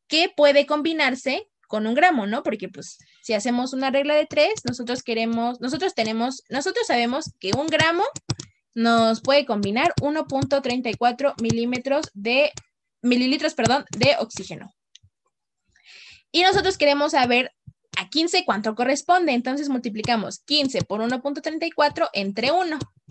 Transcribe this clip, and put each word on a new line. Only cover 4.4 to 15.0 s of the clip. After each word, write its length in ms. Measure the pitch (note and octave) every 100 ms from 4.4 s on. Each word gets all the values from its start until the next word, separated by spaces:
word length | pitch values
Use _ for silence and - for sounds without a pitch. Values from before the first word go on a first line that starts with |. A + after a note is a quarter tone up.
| D#4 A4
nosotros 380 | B3 B3 A#3+ B3
queremos, 580 | - A3+ A3+ A#3 A#3 B3
nosotros 340 | A#3+ D4+ F#4+
tenemos, 480 | - A3 A3 A#3+ C4 -
nosotros 380 | A#3 F#4 A#4 A4+
sabemos 460 | B3 A#3 C4 D#4 -
que 100 | F#3 G#3+
un 100 | D#4+
gramo 380 | D4+ D#4+ E4+ A4 - - - - _ _
nos 500 | A#3 A3+ A#3 A3+ A3+
puede 240 | - C#4+ C4+
combinar 460 | G#3 G3+ G#3+ E4 -
uno 240 | C#4+ D#4 C#4+
punto 340 | C4+ C4+ C#4
treinta 280 | C4+ B3 A#3+
y 40 |
cuatro 400 | G#3+ A#3+ A#3+ C#4 -
milímetros 680 | A3+ A3+ A#3 B3 C4+ C#4 D4+
de, 400 | G3+ G3+ B3+ D4 - - _ _ _
mililitros, 540 | B3 B3 B3+ D4+ D4+
perdón, 300 | D#4 A3+ C4+ -
de 240 | - B3+ -
oxígeno. 520 | A3+ - F#3+ D#3+ - _ _ _